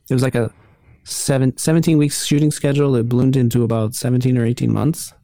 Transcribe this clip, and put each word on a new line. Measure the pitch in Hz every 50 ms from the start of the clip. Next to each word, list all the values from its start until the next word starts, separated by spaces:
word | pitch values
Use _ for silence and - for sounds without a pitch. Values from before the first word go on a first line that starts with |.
| _ -
It | 131
was | 123 131
like | 131 -
a | 120 113 107 - _ - _ _ _ _ - - _ _
seven, | - - - - - 139 135 131 127 -
seventeen | - - 160 160 165 160 170 156
weeks | 147 147 143 - - -
shooting | - 151 147 151 151
schedule. | - - - 143 139 147 143 139 131
It | 117 113 120
ballooned | 123 123 135 131 131
into | 135 123 117 120 123 117
about | 113 117 113 110 107 120
seventeen | - - 123 127 123 123 127 127
or | 120 117
eighteen | 113 120 - 127 113 110
months. | 104 110 147 165 - - - - _